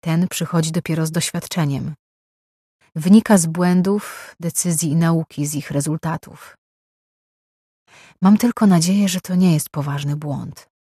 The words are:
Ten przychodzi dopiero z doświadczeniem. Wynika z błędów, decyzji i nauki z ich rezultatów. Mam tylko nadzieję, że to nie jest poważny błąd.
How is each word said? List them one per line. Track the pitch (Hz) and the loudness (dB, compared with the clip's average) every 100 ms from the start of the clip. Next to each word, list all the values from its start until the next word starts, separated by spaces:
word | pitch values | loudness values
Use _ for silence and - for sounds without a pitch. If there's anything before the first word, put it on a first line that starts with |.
Ten | - 165 185 | -2 -2 -2
przychodzi | - 165 165 160 | -4 -4 -2 -2
dopiero | 165 - 160 160 | -4 -4 -4 -2
z | |
doświadczeniem. | 165 - 170 - - 151 135 127 151 _ _ _ _ _ _ _ _ _ 165 | -4 -4 -8 -8 -4 -2 -2 -6 -12 _ _ _ _ _ _ _ _ _ -4
Wynika | 160 214 - 202 | 6 6 6 2
z | 165 | 2
błędów, | 160 180 180 185 208 - - - - | 0 2 2 2 -2 -4 -16 -20 -10
decyzji | 170 - 180 160 160 | -8 -4 -2 -2 0
i | 160 | 2
nauki | 165 165 160 - 147 | 2 0 -2 -6 -4
z | 151 | -6
ich | - | -4
rezultatów. | 147 175 156 165 165 - - - - _ _ _ _ _ _ _ _ _ _ _ _ _ - - _ | -4 -2 -4 -4 -8 -10 -20 -20 -20 _ _ _ _ _ _ _ _ _ _ _ _ _ -20 -20 _
Mam | 185 208 | 4 4
tylko | 240 - 214 | 2 2 4
nadzieję, | 180 165 196 196 | 4 2 2 0
że | 180 | -2
to | - 180 | -4 2
nie | 185 | 4
jest | 156 - | 2 -2
poważny | - 143 143 143 147 | -8 -6 -4 -4 -6
błąd. | 151 135 117 - _ _ | -6 -8 -10 -16 _ _